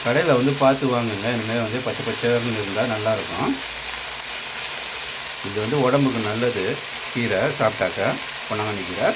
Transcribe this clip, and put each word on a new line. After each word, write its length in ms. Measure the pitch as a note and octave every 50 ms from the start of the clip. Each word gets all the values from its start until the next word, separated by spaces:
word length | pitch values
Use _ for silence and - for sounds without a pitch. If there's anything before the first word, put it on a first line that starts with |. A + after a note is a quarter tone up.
| -
கடையில 320 | A#2 A#2+ - F3+ E3+ C#3 B2
வந்து 160 | B2 C#3 C#3 C#3
பார்த்து 240 | C#3 C3 C3+ C3+ D3 C3
வாங்குங்க. 360 | B2 A#2+ A#2+ A#2 G#2 G2+ G2+ A#2 B2
இந்த 100 | A#2 A2 G#2+
மாதிரி 160 | A2+ A#2+ A#2
வந்து 140 | A2 A2 B2+ B2 A#2
பச்சை 160 | - - -
பச்சைன்னு 560 | A#2 G#2+ - - A#2+ A#2+ A#2+ A#2 A#2+ A2+ A2
இருந்தா 220 | G#2 G2 F#2+ G2+ A2+ A#2+ A2
நல்லா 180 | G#2+ G#2+ A2 A2
இருக்கும். 360 | G#2 - - F2+ - A#2+ B2+ C3+ C3+ - - - - - - - - - - - - - - - - - - - - - - - - - - - - - - - - - - - - - G2
இது 100 | G2 G#2 G#2+
வந்து 140 | A2 C#3 D3+ C3 B2
உடம்புக்கு 340 | B2+ C#3+ C#3 C3 A#2+ A#2 G#2+ G#2
நல்லது 340 | G#2+ A2+ A#2+ B2 - G#2 F#2 G2+ - - - - - - - -
கீரை 300 | - B2+ A#2 A2+ G2+ F#2 A2 D3 D3 -
சாப்பிட்டாக்க, 480 | C3 A2 G#2+ - - F#2 - - G2 A#2+ - C3+ - - - - - -
பொன்னாங்கண்ணி 360 | - G#2+ G#2 A2 G#2+ G2 F#2+ F#2+
கீரை. 220 | F#2 G2 A#2+ F3 A3